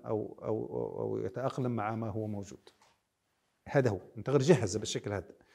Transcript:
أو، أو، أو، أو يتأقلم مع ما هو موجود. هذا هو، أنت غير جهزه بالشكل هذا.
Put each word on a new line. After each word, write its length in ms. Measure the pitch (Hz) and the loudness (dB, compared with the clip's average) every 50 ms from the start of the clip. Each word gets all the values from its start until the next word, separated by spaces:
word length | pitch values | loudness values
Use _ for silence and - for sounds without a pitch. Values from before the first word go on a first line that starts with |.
| - | -4
أو، 340 | 120 113 107 107 - - - - | -2 -2 -2 -2 -4 -8 -8 -4
أو، 220 | - 110 110 120 | -2 -2 -2 -2
أو، 360 | - - 120 120 107 - - | -4 -4 -4 -4 -4 -2 -4
أو 160 | 113 110 107 107 | -2 -2 -2 -2
يتأقلم 580 | 107 104 - - 127 135 - - 127 123 120 | -2 -4 -4 -2 -2 -2 -2 0 -2 0 0
مع 200 | 113 104 107 113 | -2 -2 -2 -2
ما 140 | 113 113 110 | -2 -4 -4
هو 180 | 95 110 110 107 | -4 -4 -4 -4
موجود. 420 | 104 101 101 95 - - _ - - _ _ _ _ _ _ _ _ _ _ _ _ _ _ _ _ _ _ - | -4 -6 -8 -10 -14 -18 _ -20 -20 _ _ _ _ _ _ _ _ _ _ _ _ _ _ _ _ _ _ 2
هذا 200 | - 147 131 120 | 4 4 6 6
هو، 100 | 101 90 - - - 117 | 2 2 -2 -10 -14 -8
أنت 120 | 104 - | -2 2
غير 120 | 131 147 | 4 6
جهزه 380 | 131 147 180 117 110 92 92 107 | 8 8 6 6 6 2 -2 -2
بالشكل 320 | 107 - - 127 - 104 | -2 -2 -4 -4 -4 -2
هذا. 200 | 104 95 87 - - - - - - | -4 -4 -4 -8 -14 -20 -20 -20 -20